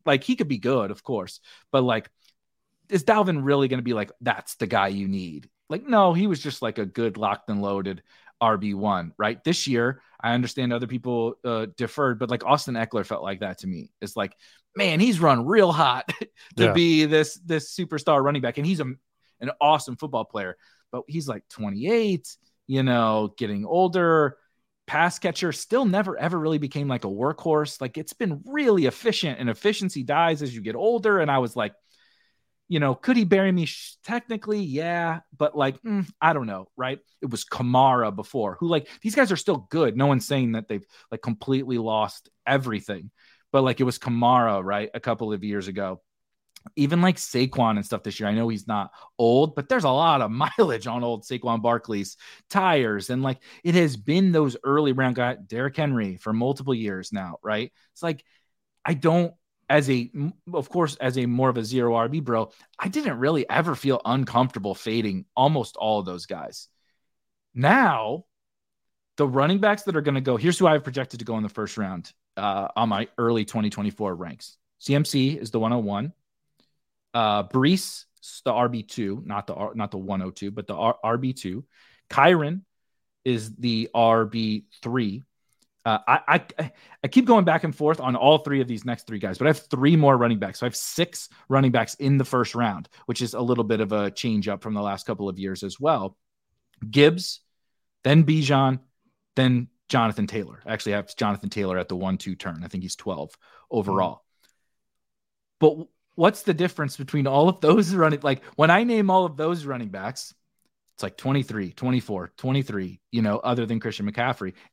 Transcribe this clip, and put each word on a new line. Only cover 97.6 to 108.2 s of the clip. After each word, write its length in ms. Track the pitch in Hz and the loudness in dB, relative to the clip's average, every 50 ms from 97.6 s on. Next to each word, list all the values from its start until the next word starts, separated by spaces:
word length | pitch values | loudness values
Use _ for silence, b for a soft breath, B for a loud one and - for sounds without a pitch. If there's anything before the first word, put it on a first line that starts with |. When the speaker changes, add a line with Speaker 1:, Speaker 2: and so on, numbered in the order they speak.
| _ _ _ _ _ _ _ _ - | _ _ _ _ _ _ _ _ 2
Speaker 1:
then 220 | 127 147 160 160 | 4 6 6 8
Bijan, 560 | 143 156 156 147 135 143 135 135 131 131 131 _ _ _ _ _ _ _ _ _ _ - - | 6 4 2 2 2 2 4 4 2 0 -2 _ _ _ _ _ _ _ _ _ _ 0 2
then 320 | 131 127 127 120 123 - _ _ _ - | 2 4 2 2 -2 -4 _ _ _ -2
Jonathan 400 | - 127 117 113 104 - 104 - | 0 2 2 2 0 -2 -4 -4
Taylor. 320 | - 113 98 - 57 - - | -4 -6 -8 -8 -12 -16 -10
I 80 | - 110 | -8 -8
actually 180 | 107 - 107 | -6 -4 -2
have 240 | 101 104 95 - - | -2 -4 -4 -6 -6
Jonathan 340 | - 117 104 101 98 - 98 | -2 -2 -2 -2 -2 -6 -8
Taylor 280 | - 104 98 95 92 92 | -6 -4 -4 -2 -2 -4
at 100 | 87 - | -4 -4
the 80 | 95 | -6
one 220 | 90 95 95 95 92 | -6 -4 -4 -4 -4
two 180 | - 98 92 | -6 -8 -10
turn. 280 | 90 - 92 82 78 87 | -10 -10 -10 -10 -10 -12
I 20 | 85 | -10
think 160 | - 95 90 | -10 -10 -10
he's 140 | 87 - - | -10 -12 -10
twelve 340 | - 104 92 76 73 80 - _ b b b b b b | -8 -8 -8 -8 -8 -12 -14 _ b b b b b b
overall. 440 | - 113 101 98 95 95 92 85 - | -4 -2 -2 0 0 0 0 0 -2
Speaker 2:
Mm-hmm. 60 | - _ _ _ _ _ _ _ _ _ _ _ _ _ _ _ _ _ _ _ _ _ _ _ _ _ _ _ - | -8 _ _ _ _ _ _ _ _ _ _ _ _ _ _ _ _ _ _ _ _ _ _ _ _ _ _ _ 4
Speaker 1:
But 80 | 160 151 | 4 4
w-, 180 | 151 160 - - _ _ _ _ - | 4 4 -8 -16 _ _ _ _ -2
what's 260 | - 165 202 214 - | 2 2 2 2 2
the 120 | - 208 175 | -2 -2 0
difference 440 | 151 175 175 - - 151 135 - - | 0 0 -2 -2 -4 -6 -6 -6 -8
between 300 | 139 - - 147 139 135 | -10 -4 -2 0 0 2
all 200 | 135 143 151 180 | 4 4 4 4
of 140 | 185 - | 4 2
those 340 | - 151 170 220 202 165 190 | 4 6 6 6 6 2 2
running, 240 | 185 165 156 151 143 | 2 4 2 2 0